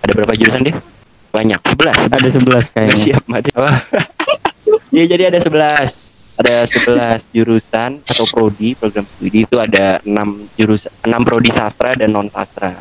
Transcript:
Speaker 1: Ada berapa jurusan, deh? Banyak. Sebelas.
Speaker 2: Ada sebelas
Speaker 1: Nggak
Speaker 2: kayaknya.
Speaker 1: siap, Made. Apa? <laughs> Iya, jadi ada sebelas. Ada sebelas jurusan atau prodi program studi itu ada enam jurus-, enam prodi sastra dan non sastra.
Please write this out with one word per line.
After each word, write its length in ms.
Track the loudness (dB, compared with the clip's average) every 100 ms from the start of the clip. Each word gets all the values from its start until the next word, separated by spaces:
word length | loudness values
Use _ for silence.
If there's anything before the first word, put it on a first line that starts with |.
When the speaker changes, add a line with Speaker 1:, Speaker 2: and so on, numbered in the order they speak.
Speaker 1:
Ada 80 | 0
berapa 240 | 0 0 0
jurusan, 240 | 0 0
deh? 160 | -2 -4 -12 -20 _ _ _
Banyak. 280 | -2 0 -2
Sebelas. 320 | -2 0 0 0
Speaker 2:
Ada 240 | 0 2 2
sebelas 360 | 2 4 2 0
Speaker 1:
Nggak 80 | 0
Speaker 2:
kayaknya. 240 | 0 2
Speaker 1:
siap, 220 | 2 0
Made. 240 | -2 -4 -2 -2
Apa? 160 | 0 0
<laughs> 60 | -2 -4 -4 -6 -4 -4 -6 -4 0 0 2
Iya, 140 | 2 2
jadi 160 | 2 2
ada 80 | 2
sebelas. 480 | 0 2 2 0 -2 -8 -20 _ -12
Ada 320 | -2 2 2 0
sebelas 540 | 0 0 0 0 -2 -2
jurusan 680 | -2 2 0 0 -4 -4 -8
atau 220 | -6 -2 -2
prodi 480 | 0 0 0 -4
program 320 | -2 -4 -4 -8
studi 400 | -8 -2 0 0
itu 80 |
ada 480 | 0 0 0 2 0
enam 440 | -2 -2 -2 -8 -14 -2
jurus-, 300 | 0 0 -2 -8 -4
enam 160 | 0
prodi 300 | 0 2 2
sastra 400 | 0 -4 -2 -2
dan 160 | 0 0
non 160 | 0 -4
sastra. 480 | -8 -10 -8 -8 -8